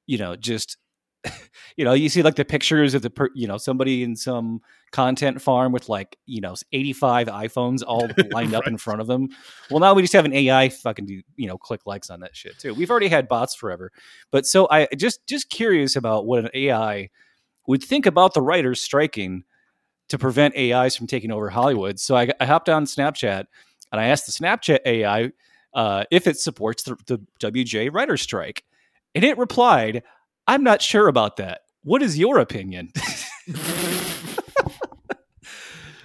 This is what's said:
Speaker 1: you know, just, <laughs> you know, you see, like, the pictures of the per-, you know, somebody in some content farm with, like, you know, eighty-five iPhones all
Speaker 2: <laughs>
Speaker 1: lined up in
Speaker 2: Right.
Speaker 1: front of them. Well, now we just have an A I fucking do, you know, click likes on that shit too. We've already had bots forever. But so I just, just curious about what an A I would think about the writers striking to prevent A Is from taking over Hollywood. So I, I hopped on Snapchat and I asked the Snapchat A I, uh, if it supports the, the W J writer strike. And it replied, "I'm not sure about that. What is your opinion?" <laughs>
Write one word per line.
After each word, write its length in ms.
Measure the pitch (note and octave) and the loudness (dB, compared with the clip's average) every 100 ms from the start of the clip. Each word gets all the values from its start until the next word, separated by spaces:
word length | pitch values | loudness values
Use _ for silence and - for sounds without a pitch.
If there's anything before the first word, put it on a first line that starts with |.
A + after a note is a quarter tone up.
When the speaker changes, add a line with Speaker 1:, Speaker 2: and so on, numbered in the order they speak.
| - | -6
Speaker 1:
you 140 | A#2+ | -6
know, 160 | F#2 F2+ | -6 -8
just, 420 | A2 A2 - - _ _ _ _ | -6 -6 -8 -14 _ _ _ _
<laughs> 520 | - - - - - - | -16 -16 -20 -20 -12 -2
you 80 | |
know, 100 | B2+ | 2
you 160 | C3+ D3+ | 2 2
see, 120 | F3+ | 2
like, 140 | D#3 D3+ | 2 2
the 100 | - | -2
pictures 480 | D3 - D#3 C#3+ | -2 2 2 4
of 80 | C3 | 2
the 80 | A#2 | -2
per-, 220 | - C3+ | -4 -4
you 140 | C3 A2 | -4 -6
know, 100 | G2+ | -6
somebody 460 | - B2+ C3 B2+ | -4 -2 0 -2
in 120 | B2 A2+ | -4 -6
some 460 | C3 B2 A2+ A2+ _ _ _ | -6 -6 -6 -8 _ _ _
content 500 | - B2+ C3 C#3+ C3 | 0 0 2 -2 -2
farm 300 | - B2+ B2+ | 0 2 2
with, 160 | B2 - | -2 -4
like, 260 | G2+ G2 - - | -6 -8 -18 -12
you 140 | A#2 | -10
know, 160 | F#2+ F2+ - | -10 -12 -8
eighty-five 560 | C3 C#3 B2+ C3+ B2 A#2 | -4 -4 0 2 2 0
iPhones 540 | G2+ A2+ B2+ B2 C3 C3 | -4 -6 -4 -2 -4 -4
all 220 | A#2 A#2 A#2 | -4 -2 0
Speaker 2:
<laughs> 120 | A#2+ | 0
Speaker 1:
lined 220 | A#2 A2+ | 0 -2
up 120 | A2 C#3 | -2 -4
in 60 | |
Speaker 2:
Right. 60 | A2 | -6
Speaker 1:
front 220 | - G#2+ | -6 -6
of 60 | A2+ | -4
them. 220 | B2+ C3+ - - - - | -4 -4 -8 -20 -20 -2
Well, 100 | D3+ | 4
now 140 | F#3+ | 6
we 100 | G3 | 6
just 100 | F3+ | 6
have 100 | G3 D3 | 4 4
an 60 | |
A 180 | C#3 C3 | 2 4
I 180 | C3 C3 | 4 4
fucking 380 | C3 B2 G#2+ G2+ | 0 -8 -6 -10
do, 140 | G2 - - | -14 -14 -10
you 120 | A2 | -10
know, 100 | F#2 | -10
click 240 | - A2 G2+ | -10 -10 -10
likes 240 | G2+ - | -12 -14
on 100 | F2 | -18
that 140 | F2+ - | -18 -20
shit 220 | G2 - | -20 -14
too. 140 | C#3 | -10
We've 160 | A3+ F3+ | -6 -2
already 180 | A#3+ G3 | 0 2
had 180 | D#3+ B2 | 2 2
bots 280 | A#2+ B2+ - | -2 -2 -6
forever. 360 | G#2+ F2 F#2 _ - - _ | -10 -10 -14 _ -20 -20 _
But 140 | C#3 - | 0 2
so 220 | F#3+ F#3 | 4 6
I 180 | D3+ D3 C#3+ | 4 4 0
just, 300 | A3 - - | -4 -4 -8
just 220 | C#4 - | -8 -8
curious 460 | - A3+ F3 C3+ C3+ | -4 0 2 2 0
about 280 | A#2 G#2+ G#2+ | 0 0 0
what 180 | B2 A2+ | 0 -2
an 40 | |
A 180 | C3 C#3 | -2 0
I 380 | A2+ A2 G2+ F#2+ _ _ _ _ _ - | 0 -2 -4 -10 _ _ _ _ _ -2
would 180 | C3 | 0
think 220 | - C#4+ G3 | 0 2 4
about 280 | E3+ F#3 | 6 6
the 80 | D#3 | 4
writers 380 | C3+ F3 C3 B2 | 0 2 0 -2
striking 640 | - C#3+ D3+ A2 F#2+ F#2 - _ _ _ _ _ - | -2 0 0 -2 -8 -8 -12 _ _ _ _ _ -10
to 80 | A#2 | -4
prevent 360 | C3 B2 D3 C#3 | 0 2 2 2
A 160 | B2 B2 B2+ | 0 2 2
Is 100 | - | -2
from 120 | A#2 | -6
taking 240 | B2+ A2 | -6 -4
over 180 | G#2+ G#2 | -6 -4
Hollywood. 500 | A2+ C3+ A#2 F#2+ G2 | 0 0 0 -2 -4
So 160 | - B2+ | 0 2
I, 140 | A#2+ - | 2 0
I 60 | B2+ | 2
hopped 240 | D#3+ - | 2 2
on 160 | D#3 D3 | 0 0
Snapchat 600 | - C#3+ D3+ A2 G2 - _ _ _ - | -2 -2 -2 -4 -4 -8 _ _ _ -8
and 80 | G#2+ | -2
I 60 | A#2 | 2
asked 220 | - - | 0 -2
the 40 | |
Snapchat 480 | - E3 G#3 - C#3+ C3 | -4 -2 0 2 2 2
A 180 | A#2 | 0
I, 280 | G#2 G#2+ A#2+ - _ _ _ | 0 0 -2 -8 _ _ _
uh, 320 | C3+ A2 G2 G#2+ | -2 0 0 2
if 160 | F3 F3 | 2 2
it 120 | D3+ | -2
supports 440 | - - G#2+ A#2 | -4 -4 -4 -4
the, 120 | - A#2+ G#2+ | -8 -10 -6
the 120 | A#2+ G2+ - | -8 -8 -8
W 240 | A2 B2 A#2+ | -4 -4 -2
J 240 | G#2+ B2 | -2 -2
writer 260 | F3 B3+ C#3 | -2 -2 -2
strike. 460 | - G#2+ C#2 - - _ _ _ _ E3 | -4 -6 -8 -12 -18 _ _ _ _ 2
And 100 | B3+ | 2
it 120 | B3 | 2
replied, 640 | B3 - A#3+ D3+ A2 A#2 - _ _ _ - | 0 4 6 6 2 -4 -10 _ _ _ 0
"I'm 160 | C#4 | 2
not 180 | B3+ G#3 | 4 4
sure 260 | - G#3 G3+ | 4 4 6
about 280 | B2+ G#2 - | 4 2 -2
that. 240 | F#2+ - _ _ | -10 -10 _ _
What 180 | C#3+ B3+ | 0 2
is 140 | B3+ D3 | 2 2
your 200 | G#3 C4+ | 4 4
opinion?" 540 | A#2 G#2+ F#2+ F2+ F2 - | 2 -2 -10 -10 -10 -8
<laughs> 60 | - - - - - D#3 E3 E3+ F3 F3+ F3+ - - - - C#5 - - C5 - - - _ _ - - - - - - | -8 -8 -12 -16 -14 -10 -8 -4 -4 -4 -6 -10 -10 -12 -6 -2 -4 -6 -16 -14 -14 -14 _ _ -20 -20 -20 -20 -20 -20